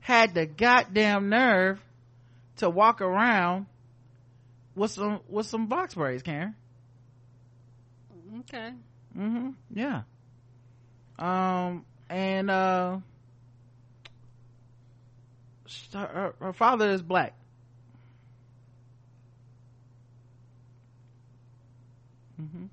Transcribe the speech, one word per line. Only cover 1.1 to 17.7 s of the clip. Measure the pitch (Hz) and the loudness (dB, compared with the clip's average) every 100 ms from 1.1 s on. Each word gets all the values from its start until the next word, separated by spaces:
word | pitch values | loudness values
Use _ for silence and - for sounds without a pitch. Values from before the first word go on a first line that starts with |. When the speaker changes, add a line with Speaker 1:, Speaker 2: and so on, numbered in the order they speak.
| 208 202 | 2 2
Speaker 1:
nerve | 220 262 196 185 196 - - - - - - - - | 2 4 4 2 0 -10 -20 -20 -20 -20 -20 -20 -2
to | 190 | -2
walk | 170 220 233 | 4 4 4
around | 190 190 233 220 175 185 196 - - - - - - - - - - | 0 2 2 4 2 -2 -6 -16 -20 -20 -20 -20 -20 -20 -20 -20 -18
with | - 208 | -4 -4
some, | - 208 208 - | -2 -4 -4 -6
with | 208 214 | -6 -4
some | 226 220 | -4 -2
box | 269 370 | -2 -4
braids, | - 143 127 | -2 -4 -2
Karen. | 131 147 180 220 - - - - - - - - - - - - - - - 175 170 220 | -6 -6 -6 -10 -20 -20 -20 -20 -20 -20 -20 -20 -20 -20 -20 -20 -20 -20 -20 -20 -18 -18
Speaker 2:
Okay. | 254 254 226 247 226 - - - | -14 -14 -14 -16 -20 -20 -18 -8
Speaker 1:
Mm-hmm. | 208 233 254 262 - | -4 -4 -6 -10 -12
Yeah. | 196 262 196 110 _ - - _ - - - - - - - | -6 -4 -6 -8 _ -20 -20 _ -20 -20 -20 -20 -20 -20 -10
Um, | 170 185 185 185 180 175 - - - | -4 -2 0 -2 -4 -6 -12 -20 -10
and, | 180 190 190 196 | -6 -2 -2 0
uh, | 190 185 185 180 185 185 - - - - - - - - - - - - - - - _ - - - _ _ _ _ - _ - | 0 2 0 -2 -6 -10 -20 -20 -20 -20 -20 -20 -20 -20 -20 -20 -20 -20 -20 -20 -20 _ -20 -20 -20 _ _ _ _ -20 _ -20
sh-, | - - | -20 -16
her, | 202 202 175 196 - | -10 -8 -6 -6 -6
her | 190 | -10
father | 180 233 247 214 | 2 4 6 2
is | 190 | 2
black. | 165 185 135 - - - - | 0 0 0 -6 -20 -20 -20